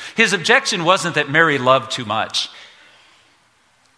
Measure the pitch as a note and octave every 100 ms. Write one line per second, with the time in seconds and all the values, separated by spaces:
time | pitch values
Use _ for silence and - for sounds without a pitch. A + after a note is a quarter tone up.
0 | - - A3 F#3+ D3+ F#3 - G3 E3 F#3+
1 | E3 D3+ D3 D#3 E3 C#3 B2+ C3 - -
2 | G#2+ A2 F#2 - - - - _ _ _
3 | _ _ _ _ _ _ _ _ _